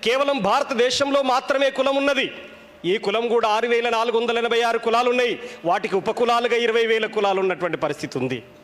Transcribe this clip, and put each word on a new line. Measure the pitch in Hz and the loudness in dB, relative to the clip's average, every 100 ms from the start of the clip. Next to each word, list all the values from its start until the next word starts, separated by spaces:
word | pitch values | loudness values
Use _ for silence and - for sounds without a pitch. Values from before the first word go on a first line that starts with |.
కేవలం | 214 262 277 277 | 0 0 0 0
భారతదేశంలో | 196 240 285 254 247 247 277 277 | 2 0 0 0 0 2 0 0
మాత్రమే | 262 247 254 269 277 | 2 0 0 0 0
కులం | 262 262 277 | 0 0 2
ఉన్నది. | 277 277 208 - - - - - 170 | 0 0 -2 -6 -18 -20 -20 -8 -2
ఈ | 208 | -2
కులం | 214 208 240 | 0 -2 0
కూడా | 233 226 | 2 2
ఆరు | 214 240 | 0 2
వేల | 233 240 | 0 0
నాలుగు | 226 233 226 | 0 0 0
వందల | 233 233 | 0 -2
ఎనభై | 233 233 | 0 0
ఆరు | 233 226 | 0 0
కులాలు | 226 226 247 | 0 2 2
ఉన్నాయి. | 247 240 185 - - 165 | 2 0 -2 -8 -8 -2
వాటికి | 190 220 190 | -2 0 -4
ఉపకులాలుగా | 196 220 240 233 240 233 | -2 -2 2 2 2 2
ఇరవై | 233 226 226 | 2 2 2
వేల | 220 214 | 0 0
కులాలు | 214 202 190 | 0 0 2
ఉన్నటువంటి | 190 175 175 147 | 0 -2 -2 -2
పరిస్థితి | 151 147 151 139 | -4 -4 -6 -4
ఉంది. | 127 123 - - | -4 -4 -10 -20